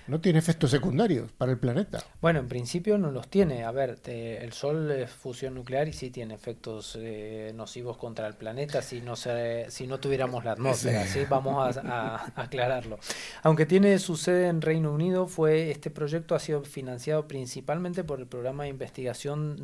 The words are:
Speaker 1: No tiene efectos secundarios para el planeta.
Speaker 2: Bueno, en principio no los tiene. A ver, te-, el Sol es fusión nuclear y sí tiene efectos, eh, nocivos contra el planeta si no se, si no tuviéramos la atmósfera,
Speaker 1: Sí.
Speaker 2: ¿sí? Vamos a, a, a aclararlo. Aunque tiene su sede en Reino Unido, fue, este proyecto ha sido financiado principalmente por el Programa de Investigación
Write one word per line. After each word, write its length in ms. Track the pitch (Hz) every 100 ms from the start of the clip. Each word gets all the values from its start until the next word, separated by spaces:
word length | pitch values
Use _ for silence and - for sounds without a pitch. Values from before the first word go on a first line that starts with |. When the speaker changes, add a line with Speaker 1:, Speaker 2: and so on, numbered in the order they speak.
| -
Speaker 1:
No 140 | 160
tiene 180 | 185 160
efectos 320 | 165 165 135
secundarios 580 | 139 190 135 226 135 113
para 180 | - 127
el 80 | 123
planeta. 420 | 127 131 214 - - -
Speaker 2:
Bueno, 180 | 165 156
en 80 | 123
principio 500 | 123 120 175 208 208
no 140 | 160
los 160 | 127 -
tiene. 380 | 196 175 120 113
A 60 |
ver, 280 | 127 131 113
te-, 420 | - 117 113 110
el 120 | 117
Sol 360 | - 139 160 151
es 200 | 135 123
fusión 440 | - 135 123 131 127
nuclear 340 | 120 131 151
y 40 |
sí 180 | 151 127
tiene 220 | 127 113
efectos, 640 | 107 123 113 117 110 - 113
eh, 540 | 113 107 107 110 110
nocivos 440 | 113 104 123 123 117
contra 300 | 120 113 107
el 80 | 104
planeta 460 | 110 123 147 147
si 200 | - 120
no 160 | 120 113
se, 480 | 123 120 117 117 117
si 180 | - 127
no 120 | 135
tuviéramos 460 | 139 135 127 123 117
la 80 |
atmósfera, 500 | 107 135 120 123 110
Speaker 1:
Sí. 160 | 95 104
Speaker 2:
¿sí? 60 | 139
Vamos 460 | 135 135 139 127 127
a, 60 |
a, 340 | 131 120 110 113 -
a 100 | -
aclararlo. 540 | 123 131 123 127 113 107 - - - -
Aunque 220 | 160 156 151
tiene 340 | 190 202 196
su 160 | 190 160
sede 320 | - 180 180
en 140 | 165
Reino 320 | 156 160 156
Unido, 340 | 147 175 185 180
fue, 420 | 170 156 156 160
este 200 | 147 151
proyecto 440 | 147 147 165 160
ha 60 | 156
sido 240 | - 151
financiado 640 | 143 139 127 120 151 156 151
principalmente 800 | 139 123 135 131 160 180 180 160
por 160 | 135
el 60 | 123
Programa 360 | 127 123 139
de 60 | 143
Investigación 880 | 135 131 - 127 117 143 147 151 143